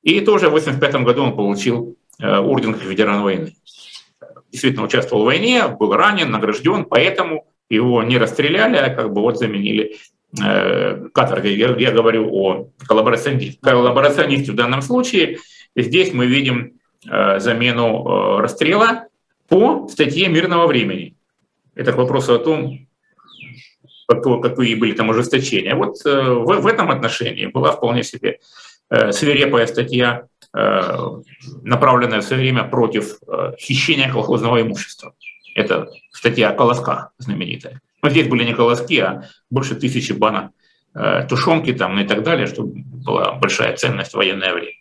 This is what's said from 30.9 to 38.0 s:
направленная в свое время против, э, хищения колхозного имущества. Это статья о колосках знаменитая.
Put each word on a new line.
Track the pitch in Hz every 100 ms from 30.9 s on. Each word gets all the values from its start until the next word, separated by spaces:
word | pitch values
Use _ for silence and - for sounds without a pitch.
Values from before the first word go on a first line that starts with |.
| - - - - - - -
направленная | - 127 139 123 120 110
в |
свое | 101 131
время | 131 127
против, | - 123 113 107 104 - -
э, | - - -
хищения | - 131 - 143 131
колхозного | 131 - 120 117 120
имущества. | 113 101 - - - _ - - - -
Это | 95 87 - - _
статья | - 117 113 127
о |
колосках | 104 120 123 - - - _
знаменитая. | 131 101 87 - - - _ _